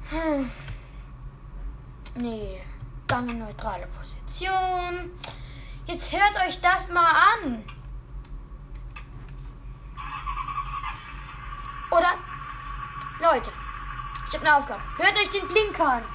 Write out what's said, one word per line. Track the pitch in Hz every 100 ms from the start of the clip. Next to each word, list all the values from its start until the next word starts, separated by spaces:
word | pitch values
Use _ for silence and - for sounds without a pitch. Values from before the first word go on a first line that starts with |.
| -
Hm. | 311 320 285 247 - - - - - - - - - - - - - - - -
Nee. | 247 240 220 202 185 180 - - - -
Gang | 247 247
in | 233
neutrale | 214 208 220 180 175
Position. | - - - - - 370 381 370 359 349 349 349 359 - - - - - - -
Jetzt | 339 -
hört | 359 415 415 359
euch | -
das | 349 370 359
mal | 349 339
an. | 311 381 466 320 226 - - - - - - - - - - - - - - - - - - - - - - - - - - - - - - - - - - - - - - - - - - -
Oder? | 339 349 - - - - - - - - - - -
Leute, | 330 277 - - - - - - - - -
ich |
hab | -
'ne | 311
Aufgabe. | 294 277 202 - -
Hört | 370 403
euch | 392
den | 403 349
Blinker | 392 415 - 311
an. | 240 -